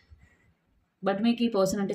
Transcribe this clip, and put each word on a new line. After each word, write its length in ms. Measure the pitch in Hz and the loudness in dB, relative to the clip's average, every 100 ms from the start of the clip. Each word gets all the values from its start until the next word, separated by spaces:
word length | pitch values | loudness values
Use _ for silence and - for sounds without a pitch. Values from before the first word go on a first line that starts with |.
| _ - _ _ _ _ _ _ _ _ | _ -20 _ _ _ _ _ _ _ _
But 160 | 190 196 226 | -4 0 0
మీకు 140 | 233 233 | 0 0
ఈ 20 | 202 | 2
పర్సన్ 240 | 190 202 | 0 0
అంటే 100 | 196 | -4